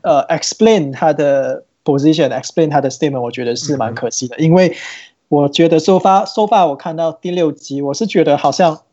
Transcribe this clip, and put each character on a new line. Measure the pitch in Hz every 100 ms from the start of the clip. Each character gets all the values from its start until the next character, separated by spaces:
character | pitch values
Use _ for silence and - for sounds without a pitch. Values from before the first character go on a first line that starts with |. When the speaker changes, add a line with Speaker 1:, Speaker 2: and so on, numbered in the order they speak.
Speaker 1:
呃， | - 170 -
explain | 160 - - 220 214 143
他 | 135 165
的 | 147 147 139 131 135 - _ -
position，explain | 139 151 160 139 117 - - 156
他 | 143
的 | 135
statement， | - 156 135
我 | 120
觉 | 120 120
得 | 120
是 | - 139
蛮 | 110 110
可 | 117
惜 | - 127
的。 | 139
Speaker 2:
嗯 |
哼。 |
Speaker 1:
因 | 160
为 | 175 180 - - - - _ _
我 | 147 143
觉 | 143 165
得 | 160
so | 160
far，so | 185 190 196 208 -
far | 214 214 170
我 | 139
看 | 175 160
到 | 165
第 | 156 180
六 | 180 160
集， | - - 139
我 | 139
是 | 135 220
觉 | 190
得 | 160 143
好 | 147
像 | 135 175 156 _